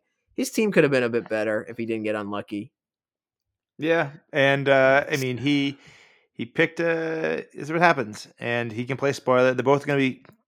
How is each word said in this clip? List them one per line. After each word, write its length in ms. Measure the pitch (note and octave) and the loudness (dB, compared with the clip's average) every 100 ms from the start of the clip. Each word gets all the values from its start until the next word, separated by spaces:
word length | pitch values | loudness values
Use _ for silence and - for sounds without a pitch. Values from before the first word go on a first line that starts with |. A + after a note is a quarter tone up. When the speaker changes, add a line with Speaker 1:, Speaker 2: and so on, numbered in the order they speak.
| _ _ _ | _ _ _
Speaker 1:
his 160 | - - | -8 -6
team 200 | - G#3+ | -2 0
could 120 | F#3 | 2
have 60 | D3 | 2
been 100 | C3+ | 2
a 60 | A#2+ | 0
bit 200 | A#2 F#2+ | -2 -4
better 340 | A2 G#2+ G#2+ - | -4 -2 -4 -6
if 100 | A#2+ | -10
he 80 | A2+ | -6
didn't 160 | A2+ | -6
get 100 | G#2+ | -4
unlucky. 560 | G#2+ G2+ G2+ - G#2 G#2 _ _ _ _ _ _ _ _ _ _ - | -4 -6 -10 -8 -10 -12 _ _ _ _ _ _ _ _ _ _ -6
Speaker 2:
Yeah, 320 | D3 E3 D3 D3 _ | -2 0 -2 -8 _
and, 360 | D#3 C3+ C#3 C3+ | 2 4 4 4
uh, 360 | C3+ C3 C#3 C#3+ | 4 6 4 2
I 60 | D3+ | -2
mean, 220 | C3 B2 | -4 -4
he, 400 | C3 C#3+ C#3 C#3 - - _ _ _ | 0 0 0 -6 -16 -20 _ _ _
he 100 | - | -12
picked, 340 | A#2+ - E3 E3 | -8 -2 -2 0
uh, 600 | E3+ E3 D#3+ D#3+ D#3+ D#3+ - | -2 -2 -4 -4 -4 -4 -8
is 200 | - C#3+ | -12 -6
what 80 | D#3+ | 2
happens, 480 | F3 D3+ G#2+ G#2+ - - | 4 4 -2 -8 -18 -10
and 320 | A#2+ A#2+ A#2 | -4 -4 -4
he 140 | A2 | -6
can 120 | B2 C3+ | -6 -2
play 140 | C#3 | -2
spoiler. 380 | C#3 - B2+ B2+ | -2 2 4 4
They're 100 | B2+ | 2
both 220 | B2 C#3+ C#3+ | 2 2 2
gonna 120 | C#3+ | 0
be, 260 | C3+ A#2+ _ _ | 0 -2 _ _